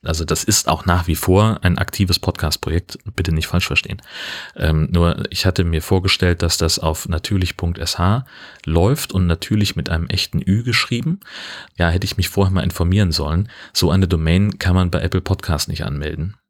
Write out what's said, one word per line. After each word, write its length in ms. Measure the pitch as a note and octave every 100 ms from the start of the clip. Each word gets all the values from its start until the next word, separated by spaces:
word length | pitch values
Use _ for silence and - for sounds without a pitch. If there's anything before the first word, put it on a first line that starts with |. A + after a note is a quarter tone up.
Also 220 | - D#2+ D#2+
das 180 | D#2
ist 240 | - G#2 -
auch 200 | E2 F2+
nach 180 | F2 E2+
wie 100 | D#2+
vor 440 | - F#2 A2 G#2+
ein 160 | F2+ E2+
aktives 400 | F#2 - F2+ F2
Podcast-Projekt, 800 | - - D#2 - - E2 - - G2+ -
bitte 160 | E2+
nicht 140 | D#2+ -
falsch 220 | F2+ -
verstehen. 340 | - - - - - - - - -
Ähm, 340 | D#2 D#2 D2
nur 340 | E2+ E2+ - -
ich 160 | - F#2
hatte 180 | -
mir 200 | E2+ D#2+
vorgestellt, 580 | - F#2+ F#2 - F2+ E2+
dass 160 | E2+ -
das 220 | E2 -
auf 280 | E2 D#2 -
natürlich 480 | E2 - G2 F2+ -
Punkt 220 | F2 E2+
S 220 | E2 -
H 260 | F2+ A#2+ - - - - -
läuft 480 | E2 G2 D3 -
und 140 | F#2 F2
natürlich 480 | E2 - G#2 G#2 -
mit 160 | C#2+
einem 160 | E2 E2+
echten 340 | F#2 - -
Ü 220 | F#2 G#2
geschrieben. 560 | A#2+ A2+ - A#2+ C#3 F#3+ - - - - - -
Ja, 120 | E2+
hätte 160 | F2+ -
ich 120 | -
mich 120 | F2
vorher 220 | - F#2+
mal 120 | F#2+
informieren 480 | - - F2 G2 F#2
sollen. 360 | D#2+ D2 E2 G#2+ - -
So 180 | - F2
eine 160 | F#2+ F2+
Domain 500 | E2+ D#2+ F2+ G#2 -
kann 160 | F2+
man 160 | F2+ F2
bei 120 | E2
Apple 200 | E2+ F#2
Podcasts 460 | - G2 - D2+ -
nicht 180 | - -
anmelden. 500 | C#2+ D2+ D#2 F2 -